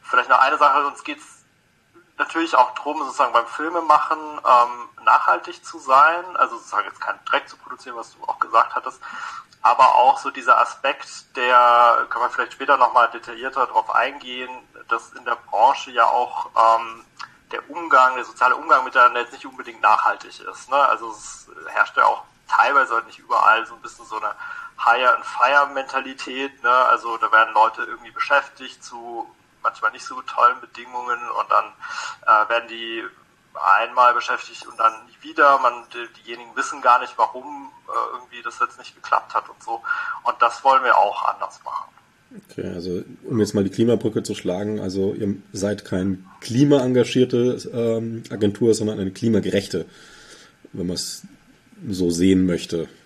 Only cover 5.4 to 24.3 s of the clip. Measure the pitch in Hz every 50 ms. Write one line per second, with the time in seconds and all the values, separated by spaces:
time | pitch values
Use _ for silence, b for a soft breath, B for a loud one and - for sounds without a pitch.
5.4 | - 120 - - _ - - 165 139 131 131 135 147 160 165 175 180 180 180 -
6.4 | 131 120 117 113 - - 104 104 101 98 - - - - 101 - _ - - 143
7.4 | - - - _ - - 123 - - 131 120 117 113 - _ _ - - - -
8.4 | - - - - - - - 127 - 131 - - B B B B B B B B
9.4 | B B B _ - 110 120 - 131 123 - - 120 131 131 - - 139 135 135
10.4 | 123 127 120 113 117 - - - - 135 147 - - - - - - _ _ 131
11.4 | 123 123 127 123 123 120 120 120 120 117 117 120 123 - - 113 120 120 - -
12.4 | 120 - - _ 135 139 143 131 123 120 - 127 117 113 - 117 - - 120 113
13.4 | 123 131 - 135 123 117 113 - - - - - 117 135 139 135 127 127 123 127
14.4 | 127 123 127 120 _ _ _ - - - 117 117 - - - 127 123 123 117 -
15.4 | - - - 101 110 131 139 - - - 127 120 113 - - 123 123 - - -
16.4 | - - _ - 113 113 113 113 113 113 113 117 - _ _ B B B B B
17.4 | B _ - - - - - 170 170 160 143 131 127 127 123 123 117 - - -
18.4 | 123 127 123 127 151 165 151 135 120 127 - 131 123 123 - 120 117 - - -
19.4 | - 139 131 - - 120 113 113 - 107 107 - - 110 101 - - 95 - -
20.4 | - 90 - - - - 131 143 139 - 107 110 113 113 110 - - - - -
21.4 | - _ - - 80 - - 104 107 - - 135 120 107 110 - - _ _ _
22.4 | _ - - - 107 123 143 139 131 120 117 113 - - - - - - - -
23.4 | - - 110 113 113 110 117 113 - 117 - - - - 107 107 107 104